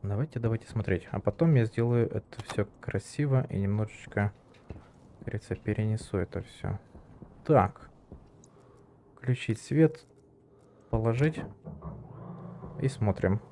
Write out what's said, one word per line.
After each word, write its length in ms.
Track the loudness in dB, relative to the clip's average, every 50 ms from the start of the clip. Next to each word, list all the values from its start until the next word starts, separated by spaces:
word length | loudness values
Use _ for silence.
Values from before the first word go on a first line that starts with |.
Давайте, 380 | -2 -2 -2 -2 -2 -4 -4 -2
давайте 260 | 0 0 0 0 -4 -4
смотреть. 400 | -4 -2 2 2 0 0 0 -4
А 100 | -6 -2
потом 340 | -2 -2 2 4 4 6 6
я 120 | 6 6
сделаю 420 | 4 2 0 2 2 4 2 2 2
это 340 | 0 -6 -6 -8 -16 -14 -12
всё 220 | -4 -2 -2 -2 -2 -6 -12
красиво 640 | -10 -4 -4 -4 -6 -4 -4 -2 0 2 2 2 2 0
и 120 | -2 0
немножечко, 720 | 0 2 2 0 0 -2 -6 -16 -18 -4 0 0 0 0 -2 -6 -20 -20 -20 -20 -18 -16
как 520 | -16 -16 -16 -20 -20 -20 -20 -20 -20 -12
говорится, 340 | -10 -8 -8 -8 -4 -6 -6
перенесу 640 | -4 -2 -2 0 0 2 0 0 -2 -4 -2 -2 -2
это 240 | -2 -2 -4 -8
всё. 360 | -8 -8 -14 -8 -6 -6 -6 -6 -8 -16 -20 -20 -20 -20 -20 -20 -20 -20 -20 -10 2
Так. 460 | 4 6 6 6 4 0 -10 -20 -20 -20 -20 -20 _ -20 -20 -20 -20 -20 -20 -20 -20 -20 -20 -20 -20 -20 -20 -20 -20 -20 -20 _ -20 -20
Включить 440 | -6 -2 -2 -2 0 0 -4 -4 -4
свет. 440 | -4 0 6 6 6 6 4 -2 -18 _ -20 -20 _ -20 _ _ _ _ -20 _ -20 -20 _ -20 -8 -4
Положить. 520 | -2 0 2 2 2 2 2 0 0 -2 -10 -12 -14 -16 -16 -16 -14 -12 -12 -12 -12 -14 -16 -18 -16 -16 -14 -14 -14 -14 -14 -16 -16 -14 -16 -14 -8 -4
И 80 | -4 -4
смотрим. 520 | -2 0 0 0 0 2 2 0 0 0 -4 -12